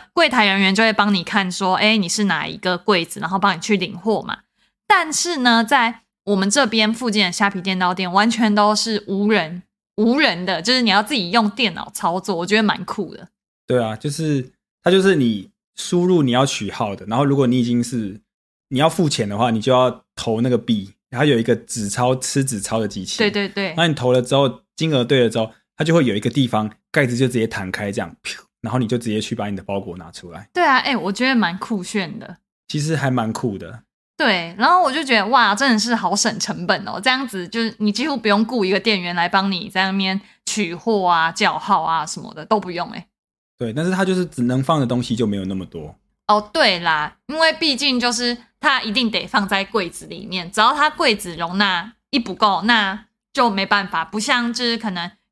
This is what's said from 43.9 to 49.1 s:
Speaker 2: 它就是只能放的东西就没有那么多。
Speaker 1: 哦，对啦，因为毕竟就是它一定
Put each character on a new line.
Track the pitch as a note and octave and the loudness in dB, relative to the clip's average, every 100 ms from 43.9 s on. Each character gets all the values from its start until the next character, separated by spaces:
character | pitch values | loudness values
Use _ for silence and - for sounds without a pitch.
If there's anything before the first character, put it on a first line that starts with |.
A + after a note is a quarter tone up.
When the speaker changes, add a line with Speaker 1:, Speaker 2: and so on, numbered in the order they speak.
Speaker 2:
它 | F#3 | 0
就 | F#3+ | 0
是 | F#3 | 0
只 | F3+ - | -2 -2
能 | A#2+ B2+ | 0 2
放 | C3 D#3 | 2 0
的 | B2 | 0
东 | B2 | -2
西 | A#2 A#2 | -2 -2
就 | A2 | 0
没 | G2+ | -2
有 | |
那 | F#2+ F#2+ | -4 -6
么 | F2+ | -8
多。 | E2 D2+ - _ _ - | -12 -14 -16 _ _ 0
Speaker 1:
哦， | G#3+ G#3+ | 0 0
对 | E4 A#3+ F3 | 2 2 2
啦， | E3+ D3+ D3+ - - | 0 0 -2 -10 -8
因 | D#4 | 0
为 | D#4+ | 2
毕 | D#4 D#4+ | 2 -2
竟 | B3 C#4+ B3 | 0 0 0
就 | A#3+ | 0
是 | A#3 A#3+ A#3+ - _ | -2 -4 -4 -10 _
它 | D4 B3+ | 0 0
一 | A3+ | 0
定 | A3+ A3+ | -2 0